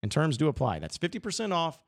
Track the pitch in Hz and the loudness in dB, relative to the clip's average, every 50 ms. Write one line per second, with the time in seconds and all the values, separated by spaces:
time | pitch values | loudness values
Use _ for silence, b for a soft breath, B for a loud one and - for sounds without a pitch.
0 | - 107 - 156 151 160 139 113 151 160 - - 131 123 92 78 78 80 - - | -4 0 2 2 4 4 2 4 2 2 2 2 0 0 0 -2 -6 -8 -8 -4
1 | - 175 - 220 - 220 180 - 226 208 185 170 165 165 156 - _ | -4 -4 -4 -4 -6 -6 -4 -4 -2 0 0 0 0 0 -4 -6 _